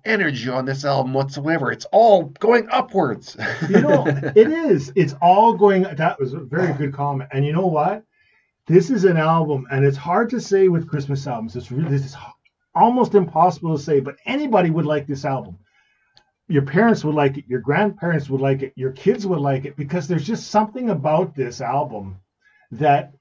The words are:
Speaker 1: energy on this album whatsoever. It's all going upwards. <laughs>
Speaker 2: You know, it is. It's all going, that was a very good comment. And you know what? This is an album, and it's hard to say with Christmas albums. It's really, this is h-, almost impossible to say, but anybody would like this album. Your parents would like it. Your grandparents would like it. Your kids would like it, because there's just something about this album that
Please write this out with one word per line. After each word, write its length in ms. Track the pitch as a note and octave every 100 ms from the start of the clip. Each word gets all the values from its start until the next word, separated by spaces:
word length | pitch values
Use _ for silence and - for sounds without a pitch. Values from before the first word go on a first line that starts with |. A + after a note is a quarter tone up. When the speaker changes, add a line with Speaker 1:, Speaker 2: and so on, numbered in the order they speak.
| A3
Speaker 1:
energy 440 | G#3+ E3 C3+ B2
on 160 | B2+ B2+
this 200 | C#3 C#3+
album 280 | C3+ C3
whatsoever. 580 | C3+ C3+ D3 D3 E3 B2
It's 140 | A2+ -
all 340 | G3 A3+ F#3+ C#3+ -
going 280 | G#3+ A#3+ G#3+
upwards. 640 | C4 - G3 C#3+ G2+ - -
<laughs> 280 | - - E3
Speaker 2:
You 120 | G3
know, 240 | D4 - D3 C#3 C#3+ G#3
it 120 | C4+
is. 420 | E4 D#4 D#3+ C3+ G3
It's 200 | C#3+ C3+
all 320 | F3 G3 A#3 F3+
going, 260 | G3+ F#3+
that 360 | F#3 D3 E3 -
was 140 | B2
a 60 | C#3+
very 340 | C3 D#3 F3+
good 200 | C3+ C#3+
comment. 360 | - C#3+ C3+ A2+
And 120 | C3+ D3
you 80 |
know 140 | E3 F#3
what? 360 | D3+ D#3+ G#3+ _ _ _ _ _ _ -
This 220 | F3 A#3
is 140 | A#3
an 140 | F#3 E3
album, 500 | D#3 E3 D3+ C3+ -
and 120 | C3+
it's 140 | C#3 C#3
hard 320 | E3+ F#3+ A#3
to 100 | A#3+
say 300 | - G3 F#3
with 180 | E3 -
Christmas 360 | D3+ C3+ C3+ -
albums. 280 | A#2 A2+ B2
It's 160 | G2+
really, 180 | B2+ D#3+
this 160 | C#3 -
is 80 | -
h-, 60 | - - _ _ _ -
almost 380 | A3+ B3 G#3+ G3+
impossible 600 | F3 D#3+ F3+ E3+ E3 D3+
to 60 |
say, 160 | E3 C#3+
but 160 | C3+ - -
anybody 440 | C#4 D4 G#3 E3+
would 160 | D#3+ D3
like 200 | D3+ C#3
this 180 | C3+ B2
album. 320 | B2+ G2+ F2+ _ _ _ _ _ _ _ _ -
Your 140 | D3
parents 400 | C#3 E3+ A#3 F#3 D3+
would 100 | D3+
like 220 | C#3 C#3
it. 80 | -
Your 120 | B2
grandparents 680 | A2 D#3 G#3 - F3 D#3+ C3
would 120 | C3+
like 200 | C3+ C3+
it. 100 | C3+ -
Your 160 | C3
kids 340 | C3+ F#3 A#3+ G3
would 140 | E3
like 260 | C#3 C3+ C3+
it, 100 | -
because 320 | C#3 F3 E3
there's 180 | D#3+ C#3
just 240 | A3+ -
something 400 | G#3 G#3+ B3+ A#3+
about 460 | D#3+ D3+ D#3 F#3 C#3
this 260 | A#2+ A#2
album 560 | B2 C#3 D3 G#2+ G2 F#2+ _ _ _ _ _
that 420 | A2 D3+ C#3+ - _